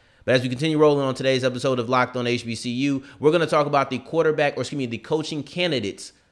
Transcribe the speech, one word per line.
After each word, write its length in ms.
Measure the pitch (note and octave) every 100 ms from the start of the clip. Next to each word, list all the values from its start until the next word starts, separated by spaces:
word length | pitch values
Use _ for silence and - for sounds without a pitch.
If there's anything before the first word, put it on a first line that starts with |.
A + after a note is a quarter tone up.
| _ _
But 120 | - B2+
as 60 |
we 60 | B2
continue 300 | B2 D#3+ D3+
rolling 260 | D3+ C#3+
on 100 | C3+
today's 300 | B2+ C3+ C3
episode 340 | C3 B2 C#3 B2+
of 100 | A2+
Locked 280 | B2+ B2 B2+
On 100 | A#2+
H 200 | A#2+ A2
B 80 |
C 160 | A2+ B2+
U, 320 | A#2+ C#3 C3+ - -
we're 140 | C#3
gonna 140 | E3+ D#3+
talk 200 | D#3+ C#3+
about 240 | C#3+ C3+
the 80 | B2+
quarterback, 580 | - E3 D#3 D3+ C#3+ C3+
or 40 |
excuse 180 | B2+ D3
me, 80 | B2+
the 120 | A2+
coaching 440 | - D#3+ D3+ D#3
candidates 720 | C3 F3+ F3+ C3+ G2+ - - - _